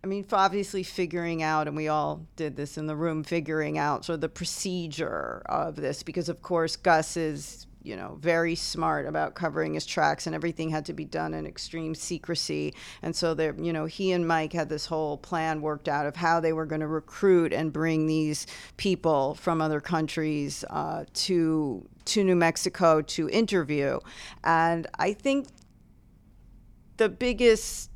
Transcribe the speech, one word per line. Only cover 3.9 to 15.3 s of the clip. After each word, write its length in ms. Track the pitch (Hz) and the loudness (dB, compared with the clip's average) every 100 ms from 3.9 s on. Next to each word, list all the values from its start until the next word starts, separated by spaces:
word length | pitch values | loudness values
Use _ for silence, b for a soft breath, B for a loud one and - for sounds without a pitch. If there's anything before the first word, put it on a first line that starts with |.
| 139 - | 0 -2
sort 100 | 160 | -4
of 60 | |
the 80 | 156 | -4
procedure 1120 | - 170 - 196 180 165 147 160 80 60 60 - | -4 -8 -4 -4 -4 -4 -4 -4 -4 -4 -8 -2
of 280 | 151 160 151 | -2 -2 -4
this, 280 | 143 143 | -4 -4
because, 260 | - 175 170 | -6 -4 -4
of 120 | - | -6
course, 320 | - 175 160 - | -2 0 0 2
Gus 420 | 185 165 156 175 | 4 6 4 -2
is, 480 | 156 143 143 - - - | -4 -4 -10 -16 -20 -18
you 140 | - 95 | -12 -10
know, 220 | 95 147 | -10 -2
very 340 | 156 165 165 170 | 2 4 2 0
smart 520 | - 160 165 151 139 | -4 -2 0 0 -2
about 260 | 156 156 | -2 -2
covering 400 | - 170 147 156 | -2 -2 -2 -2
his 120 | 156 - | -4 -4
tracks, 420 | - 151 151 165 | 2 2 2 -4
and 80 | 156 | -4
everything 340 | 170 160 160 | -4 -4 -4
had 160 | 156 151 | -4 -4
to 80 | |
be 120 | 160 151 | -10 -8
done 280 | 160 160 | -6 -4
in 140 | 156 151 | -6 -10
extreme 480 | - - 165 160 160 | -10 -10 -8 -6 -6
secrecy. 800 | - 170 - 165 - 151 151 B B B | -6 -8 -4 -4 -2 -2 -4 B B B
And 140 | 165 165 | -6 -2
so 180 | 165 | 0
there, 220 | 156 156 156 | 0 -2 -2
you 160 | 170 | -4
know, 120 | 160 156 | -4 -6
he 260 | - 190 | -2 0
and 160 | 180 165 | 2 2
Mike 260 | 165 156 | 0 0
had 160 | 170 156 | -2 -2
this 160 | 151 - | -4 -4
whole 320 | 160 156 143 | -2 -2 -4
plan 440 | - | -6